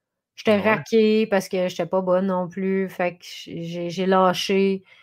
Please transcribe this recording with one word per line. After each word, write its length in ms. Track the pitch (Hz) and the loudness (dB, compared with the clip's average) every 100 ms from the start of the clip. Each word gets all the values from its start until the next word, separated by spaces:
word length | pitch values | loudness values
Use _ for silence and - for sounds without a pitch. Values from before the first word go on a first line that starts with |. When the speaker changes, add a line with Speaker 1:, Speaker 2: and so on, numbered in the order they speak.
| _ _ _ - | _ _ _ -6
Speaker 1:
J'étais 160 | - | 0
Speaker 2:
Ah 40 | 208 | 2
ouais ? 40 | 202 214 | 2 0
Speaker 1:
raquée 500 | 143 226 220 214 220 | 2 2 4 4 2
parce 240 | 196 190 | 0 0
que 180 | 190 180 | -2 -2
j'étais 200 | 175 175 | -4 -2
pas 140 | 190 | -2
bonne 260 | 185 180 190 | 2 2 2
non 200 | 185 180 | -2 -4
plus. 400 | 180 190 190 190 | -4 -2 -2 -2
Fait 240 | 175 180 | -4 -4
que 100 | 175 | -6
j'ai, 680 | - - - 160 170 170 175 | -14 -18 -14 -10 -8 -8 -6
j'ai 160 | 175 185 | -4 2
lâché. 800 | 190 185 175 - 196 196 190 - - | 4 4 2 0 0 2 0 -6 -20